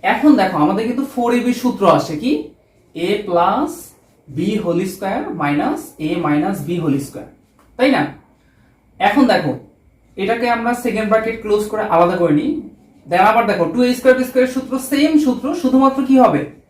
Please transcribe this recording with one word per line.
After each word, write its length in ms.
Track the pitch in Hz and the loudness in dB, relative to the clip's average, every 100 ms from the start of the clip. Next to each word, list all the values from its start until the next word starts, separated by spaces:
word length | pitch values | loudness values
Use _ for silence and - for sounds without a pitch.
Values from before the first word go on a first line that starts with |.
এখন 340 | 185 - 302 277 | -4 2 4 4
দেখো, 220 | - 156 | 2 0
আমাদের 260 | 151 196 226 | 0 0 -2
কিন্তু 200 | 247 - | -4 -6
ফোর 280 | - 240 | -4 0
এ 60 | 240 | 0
বি 140 | 247 | 0
সূত্র 300 | - 247 196 190 143 | -2 -2 0 2 2
আসে 200 | - 151 | 0 -6
কি 140 | 247 151 - _ _ _ _ 160 | -2 -4 -6 _ _ _ _ -6
a 140 | 180 202 - | -4 -2 0
plus 440 | 175 180 233 302 - - _ _ _ _ 135 | 0 2 0 -4 -8 -18 _ _ _ _ -4
b 20 | 190 214 | -2 -2
whole 220 | 175 170 190 | 0 -2 -2
square 320 | - 196 226 330 165 | -4 -6 -4 -6 -4
minus 360 | 147 147 - - - - | -2 0 0 -4 -8 -8
a 100 | 151 175 147 | -6 -4 0
minus 300 | 147 185 175 143 | 0 0 -4 -4
b 20 | 175 | -4
whole 180 | 160 135 - | 0 -2 -4
square, 240 | - - _ _ _ _ - | -12 -16 _ _ _ _ 0
তাই 140 | 262 | 2
না? 100 | 254 - - _ _ _ _ _ _ _ _ | 2 -2 -8 _ _ _ _ _ _ _ _
এখন 240 | 196 262 247 | 0 4 2
দেখো, 320 | 185 147 123 - _ _ _ _ - | 2 -2 -6 -12 _ _ _ _ -8
এটাকে 340 | 196 233 240 | -4 -2 0
আমরা 240 | 233 226 | -2 -2
সেকেন্ড 340 | 240 240 202 214 | -4 -4 -4 0
ব্র্যাকেট 340 | 220 226 226 | 0 0 -6
ক্লোজ 220 | 214 208 208 | -2 -2 0
করে 140 | 214 | -4
আলাদা 360 | 214 165 175 175 | 0 2 2 2
করে 160 | 170 | 2
নিই। 280 | 151 - - - - _ _ - | 2 0 -4 -8 -18 _ _ -4
Then 120 | 175 | 2
আবার 260 | 196 226 214 | 4 4 0
দেখো, 180 | 175 160 | 0 -2
টু 180 | 240 | 0
এ 100 | 247 | 0
স্কয়ার 240 | 247 262 254 | 2 2 2
বি 60 | |
স্কয়ার 240 | 254 262 254 | 2 0 0
সূত্র 320 | 262 - 254 | -2 -6 -6
সেম 400 | - 285 311 311 | -2 0 4 4
সূত্র, 360 | 294 247 277 349 | 2 -2 -4 -2
শুধুমাত্র 440 | 262 254 269 262 262 | 2 4 4 2 2
কি 100 | 262 | 6
হবে? 240 | 226 151 - - _ | 6 2 -4 -12 _